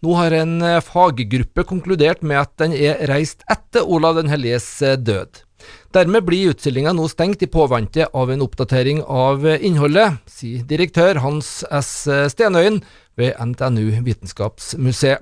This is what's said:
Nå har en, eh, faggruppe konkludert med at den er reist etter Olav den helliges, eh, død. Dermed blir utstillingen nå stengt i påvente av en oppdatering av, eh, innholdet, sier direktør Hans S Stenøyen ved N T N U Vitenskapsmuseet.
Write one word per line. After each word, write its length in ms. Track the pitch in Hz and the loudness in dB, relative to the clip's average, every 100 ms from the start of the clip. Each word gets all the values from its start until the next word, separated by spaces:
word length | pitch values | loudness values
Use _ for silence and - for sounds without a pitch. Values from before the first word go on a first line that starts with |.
Nå 100 | 160 | 0
har 160 | 175 165 | 0 2
en, 260 | 160 160 165 | 2 0 0
eh, 200 | 170 170 | 2 0
faggruppe 840 | - 180 180 127 110 127 117 - | 0 2 2 2 -2 -2 -2 -2
konkludert 580 | 175 185 175 185 147 165 | -4 -4 -2 2 2 2
med 140 | 160 143 | -2 -2
at 180 | 143 _ | -2 _
den 160 | 160 | -2
er 320 | 147 147 151 143 | 2 0 0 0
reist 320 | 139 156 - - | 0 -2 -8 -6
etter 320 | 165 - 240 | -6 -2 -2
Olav 360 | 170 170 160 160 | 0 2 2 2
den 120 | 156 | 0
helliges, 540 | 147 123 120 - - | -2 -2 -4 -6 -2
eh, 140 | 139 131 | 0 0
død. 440 | 117 98 92 - _ _ - - _ | 0 -4 -4 -16 _ _ -20 -20 _
Dermed 320 | 190 175 214 180 | 2 4 2 2
blir 260 | 180 190 | 0 2
utstillingen 420 | 143 - 127 147 | 0 -2 -2 -2
nå 140 | 175 160 | 0 -4
stengt 320 | - 170 202 | -2 -2 0
i 60 | - | -2
påvente 600 | 165 147 123 107 - 160 | 2 2 2 -2 -2 -2
av 160 | 139 127 | 0 -2
en 120 | 131 | -2
oppdatering 600 | 135 - 127 131 127 151 - | -4 -4 -2 0 0 -2 -4
av, 380 | 135 127 139 151 | 0 0 2 0
eh, 100 | 156 | 0
innholdet, 580 | 202 160 143 160 220 139 _ | 2 2 2 4 2 0 _
sier 360 | - 117 123 120 | -16 -10 -10 -6
direktør 500 | 151 175 - 170 175 | -2 -2 2 2 2
Hans 480 | 135 151 143 - - | -2 -4 -8 -12 -6
S 340 | 143 131 - | -4 -4 -6
Stenøyen 760 | 147 139 143 - 220 180 185 214 - - _ - | -2 0 0 0 2 4 2 2 -6 -20 _ -4
ved 180 | 120 - | -4 -2
N 140 | 117 | -6
T 100 | 123 | -4
N 140 | 131 117 | -2 0
U 120 | 107 110 | 0 0
Vitenskapsmuseet. 1200 | 123 110 92 - 104 - - - 127 123 139 135 | -2 -4 -6 -6 -6 -6 -14 -2 -2 0 0 0